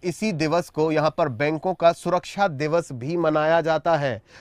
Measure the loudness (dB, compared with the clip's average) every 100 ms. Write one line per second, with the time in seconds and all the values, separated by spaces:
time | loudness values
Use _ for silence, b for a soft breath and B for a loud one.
0 | -6 -4 -4 -2 0 0 -2 -2 0 2
1 | 0 0 -2 0 -2 -2 -4 2 2 2
2 | 0 -2 -2 -2 -2 0 0 0 -2 -6
3 | -4 0 2 2 4 2 2 0 2 2
4 | 0 -4 b b